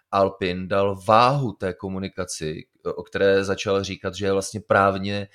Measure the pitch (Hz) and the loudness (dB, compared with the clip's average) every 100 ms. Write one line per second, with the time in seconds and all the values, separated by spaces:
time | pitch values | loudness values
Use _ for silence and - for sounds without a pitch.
0 | _ 98 98 - 92 90 92 98 101 95 | _ 2 2 0 -4 -4 -2 0 0 0
1 | 92 110 123 143 123 95 95 87 95 95 | 4 6 6 2 -2 -4 -6 -6 -8 -6
2 | 95 - 90 - 78 85 - _ 85 - | -6 -8 -10 -6 -6 -8 -12 _ -8 -8
3 | - 98 98 98 98 92 104 98 98 92 | -6 0 2 4 2 -2 0 -2 -2 -6
4 | 95 90 101 98 95 107 - 107 98 95 | -8 -4 -2 -2 -2 -6 2 4 4 2
5 | 98 101 98 | -4 -6 -8